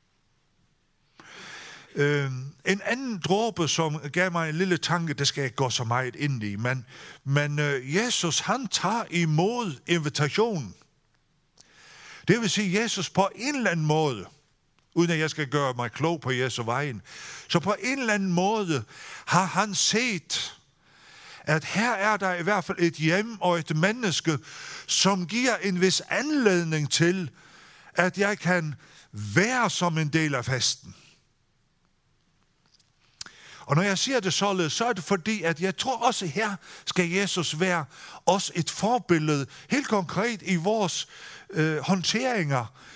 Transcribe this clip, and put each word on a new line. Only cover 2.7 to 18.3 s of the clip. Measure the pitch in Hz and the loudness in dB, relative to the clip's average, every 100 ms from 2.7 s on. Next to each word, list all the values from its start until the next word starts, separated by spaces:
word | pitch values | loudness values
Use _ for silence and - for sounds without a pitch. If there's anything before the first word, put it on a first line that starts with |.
| 196 - | 0 0
anden | 240 262 196 | -4 -4 -4
dråbe, | 147 202 226 175 156 | 2 2 2 0 0
som | - 160 156 | 2 0 -2
gav | 147 175 185 | -4 -2 0
mig | 170 160 | 0 -2
en | 156 | 0
lille | 190 165 | 0 0
tanke, | - 175 165 | 0 0 0
det | 143 139 | -2 -2
skal | - | 0
jeg | 135 | -4
ikke | - | 0
gå | 131 | -2
så | - | 0
meget | 117 123 127 117 | 0 0 -2 -4
ind | 143 127 | -4 -2
i, | 104 101 | -4 -2
men, | 120 131 - - - - | -2 -2 -6 -18 -20 -12
men, | 135 139 147 147 | 0 2 2 0
øh, | 147 139 127 175 | 0 0 0 0
Jesus, | 247 - 175 - | 0 0 0 -2
han | - 247 233 | -2 -2 -2
tager | - 175 226 - | -2 0 -2 -2
imod | 170 165 151 196 240 214 123 - | 0 2 4 2 0 -4 -6 -2
invitationen. | 170 147 - 147 190 233 180 98 - _ _ _ _ _ _ _ _ _ - - - - - - | 0 0 0 0 2 0 0 -6 -14 _ _ _ _ _ _ _ _ _ -20 -20 -20 -20 -10 2
Det | 233 | 4
vil | 220 | 4
sige, | 202 202 196 | 2 2 0
Jesus | 233 202 156 | 0 -2 -2
på | 180 196 - | 2 2 0
en | 254 285 | -4 0
eller | 208 | 0
anden | 170 151 | 2 2
måde | 156 151 107 87 - _ _ _ _ _ 165 | 4 2 -2 -8 -16 _ _ _ _ _ 0
uden | 170 | 2
at | 160 | 2
jeg | 156 | 0
skal | - 135 | -2 -2
gøre | 147 135 | 0 0
mig | 120 117 | 0 -4
klog | - 160 160 | -2 -2 -2
på | 123 | -2
Jesu | 123 127 - | 0 0 -2
vejen. | 113 127 147 107 - - - - - | -2 -2 -2 -6 -12 -18 -16 -16 -2
Så | 175 | 0
på | 190 214 | 0 -2
en | 247 269 | -2 -2
eller | 233 | 0
anden | 208 190 | 0 2